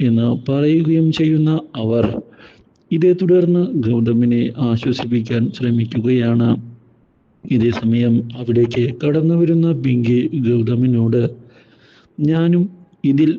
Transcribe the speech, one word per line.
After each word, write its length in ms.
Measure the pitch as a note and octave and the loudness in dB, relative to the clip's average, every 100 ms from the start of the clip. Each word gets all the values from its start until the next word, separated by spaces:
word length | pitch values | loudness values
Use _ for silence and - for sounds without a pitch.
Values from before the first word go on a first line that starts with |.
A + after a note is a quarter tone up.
| B2+ | 0
എന്ന് 200 | A2+ A#2 A#2+ C3 | 2 0 -2 -2
പറയുകയും 600 | C#3 D3+ D#3+ D#3+ D#3+ D#3+ D#3 | 0 2 2 2 2 0 0
ചെയ്യുന്ന 340 | D#3 D#3 D#3 D#3 D#3 - | 0 2 2 0 -4 -6
അവർ 300 | A2 A#2 A2 - - - - - _ _ _ | -2 0 0 -4 -12 -20 -20 -20 _ _ _
ഇതേ 200 | D#3+ F3+ F3+ | 0 2 2
തുടർന്ന് 400 | F3+ F3+ F3 F3 F3+ F3 A2+ | 2 2 4 2 0 -2 0
ഗൗതമിനെ 560 | A#2 A#2 A#2 B2 A#2+ A#2+ - A#2+ | 0 0 2 2 0 -2 -2 -2
ആശ്വസിപ്പിക്കാൻ 760 | A2+ C3 B2 A#2+ A#2+ A2+ A#2+ C3 - | 0 -2 -4 -2 -2 -2 -2 -2 -2
ശ്രമിക്കുകയാണ്. 920 | B2 A#2 A2+ A#2+ A#2 B2+ A#2 A#2 A#2+ A#2 - - _ _ _ _ _ _ | -2 -2 -2 -2 0 0 2 2 0 -2 -6 -20 _ _ _ _ _ _
ഇതേ 260 | - B2+ A#2 | -4 0 0
സമയം 420 | A2 A2+ A#2 A#2+ A#2 A#2 B2 | 0 0 0 2 0 -2 -10
അവിടേക്ക് 440 | A#2+ A#2+ A#2 B2 A#2+ A#2+ | -2 0 0 0 -4 -2
കടന്നു 340 | D3 D#3 D#3+ E3+ | -2 0 0 2
വരുന്ന 280 | E3 E3 E3 C#3+ | 2 2 0 0
പിങ്കി 360 | C3 A#2+ A#2 A#2+ - D#3 A#2+ | 0 0 2 0 0 -2 0
ഗൗതമിനോട് 760 | A#2+ A2+ A#2+ B2+ A#2 A2+ A#2+ A#2 - - - _ _ _ _ _ - | 0 0 0 0 2 2 0 -2 -6 -20 -20 _ _ _ _ _ -4
"ഞാനും 460 | D3 D#3+ E3+ F3 F#3 - - _ C#3 | 0 2 2 2 0 -6 -20 _ 0
ഇതിൽ 200 | C#3 D#3+ | 2 2